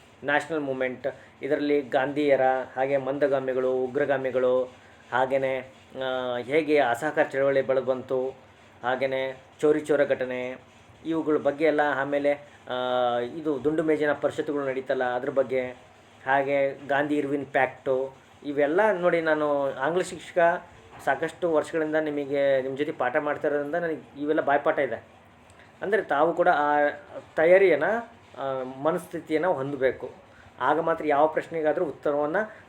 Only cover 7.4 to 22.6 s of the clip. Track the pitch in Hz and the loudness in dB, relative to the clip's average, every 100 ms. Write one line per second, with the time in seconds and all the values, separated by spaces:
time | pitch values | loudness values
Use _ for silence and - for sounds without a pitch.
7.4 | 139 139 131 131 123 131 117 131 131 131 | 2 2 2 0 0 -4 -4 -4 -4 -8
8.4 | - - - - 120 127 135 131 131 127 | -18 -20 -20 -8 -4 -2 -2 -2 -6 -8
9.4 | - - 151 151 151 143 135 131 127 127 | -18 0 2 2 2 2 2 0 -2 -6
10.4 | 123 127 - - - - 160 160 143 147 | -8 -10 -16 -20 -20 -14 -6 -2 0 0
11.4 | 143 143 156 151 147 135 139 143 143 143 | 0 2 2 2 2 0 -2 0 0 -2
12.4 | - - - 127 127 127 123 120 123 165 | -6 -20 -8 -4 -2 0 2 0 -2 -4
13.4 | 156 135 139 156 156 151 147 143 143 147 | -4 -2 0 0 0 2 0 0 -2 -2
14.4 | 156 147 135 131 131 131 127 123 139 135 | -4 -4 -2 -4 -2 -2 0 -2 -2 0
15.4 | 120 127 127 123 - - - - 131 139 | 0 -2 -4 -8 -20 -20 -20 -10 0 2
16.4 | 139 139 139 135 139 139 147 147 143 143 | 2 2 0 -2 -2 0 0 0 0 -4
17.4 | 131 143 131 - 139 131 135 131 - - | -2 0 0 0 -2 -2 -2 -10 -20 -14
18.4 | 143 143 143 175 220 185 175 170 160 151 | -6 0 2 4 2 2 2 2 2 2
19.4 | 151 143 139 127 139 180 175 170 - 180 | 2 0 -2 -2 0 0 -2 -8 -4 2
20.4 | 170 175 - - - - - 135 160 - | 4 2 -4 -20 -20 -6 -2 0 -2 -2
21.4 | 175 151 - 165 156 156 151 147 139 143 | 0 2 0 -2 0 0 0 -4 -2 0
22.4 | 139 135 | 2 2